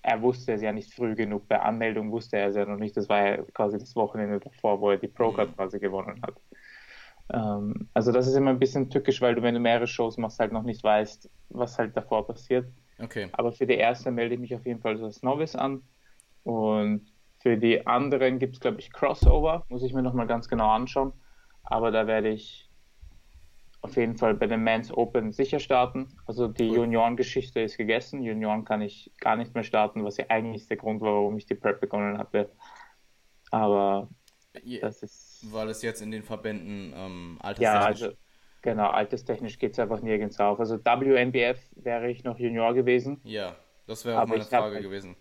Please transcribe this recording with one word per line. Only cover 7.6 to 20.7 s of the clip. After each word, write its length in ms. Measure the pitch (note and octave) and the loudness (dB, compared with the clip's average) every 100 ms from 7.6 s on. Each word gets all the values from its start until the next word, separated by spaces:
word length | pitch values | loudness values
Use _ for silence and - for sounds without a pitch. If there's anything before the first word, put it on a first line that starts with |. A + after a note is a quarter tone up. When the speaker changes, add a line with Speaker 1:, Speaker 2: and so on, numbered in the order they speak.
| G#2 - - | -4 -6 -2
Speaker 1:
also 200 | A2+ A2+ | 2 4
das 160 | A#2+ B2+ | 4 4
ist 80 | C3+ | 4
immer 140 | C3+ | 4
ein 100 | B2+ | 4
bisschen 280 | C3 C#3 B2+ | 2 0 0
tückisch, 320 | C#3+ C3+ C3+ | 0 0 2
weil 140 | B2 | 4
du, 80 | A#2 | 4
wenn 120 | A#2+ | 2
du 60 | A#2+ | 2
mehrere 280 | A#2 A#2 A#2 | 4 4 2
Shows 280 | - A#2 A2+ | 0 -2 0
machst, 220 | A2+ - | -6 -2
halt 140 | A2 | -2
noch 100 | A2+ | -2
nicht 220 | A#2+ G#2+ | -4 0
weißt, 440 | G#2+ G#2+ G#2+ - - - - | 4 4 4 -6 -20 -20 -14
was 280 | B2 B2 - | -6 -4 -2
halt 200 | A2 A2 | -2 -2
davor 280 | - A2 G#2+ | 0 -2 0
passiert. 420 | A2+ - B2+ B2+ - _ - | -10 0 0 0 -16 _ -14
Speaker 2:
Okay. 300 | A2+ A2+ F#2+ | -10 -8 -4
Speaker 1:
Aber 200 | - A#2 | 0 -2
für 140 | A#2 B2+ | 0 2
die 80 | |
erste 380 | A#2 A2+ B2 C3 | 4 4 2 -2
melde 220 | A#2+ A#2 B2 | -2 -2 -2
ich 40 | |
mich 140 | A#2+ | -6
auf 100 | B2 | -6
jeden 160 | B2 A2+ | -6 -4
Fall 160 | A2 A2 | -4 -4
so 100 | A2 | -6
als 160 | - | -4
Novice 340 | B2+ D3 D#3+ - | -2 0 -2 -2
an. 260 | C#3 C3+ C3 _ _ - _ _ | -4 -4 -12 _ _ -20 _ _
Und 680 | - A2+ A2 G#2+ G#2 G#2 - _ _ _ | -6 0 2 2 2 -2 -4 _ _ _
für 160 | B2+ A2+ | 2 4
die 280 | A#2 A2+ - | 4 4 4
anderen 520 | A#2+ C#3 C3+ C3 B2+ | 0 2 2 2 2
gibt's, 220 | C3 - | -2 -2
glaub 180 | B2+ G#2+ | -4 -4
ich, 140 | - | -12
Crossover, 720 | - C#3+ C3 - D3 D#3 E3+ - | -2 -2 6 8 8 4 0 -4
muss 140 | B2 | -6
ich 100 | B2+ | -2
mir 100 | C3 | -2
noch 120 | B2+ | 0
mal 140 | B2 A#2 | 0 0
ganz 200 | A#2 A2+ | -2 0
genau 220 | A#2+ G#2+ | 2 4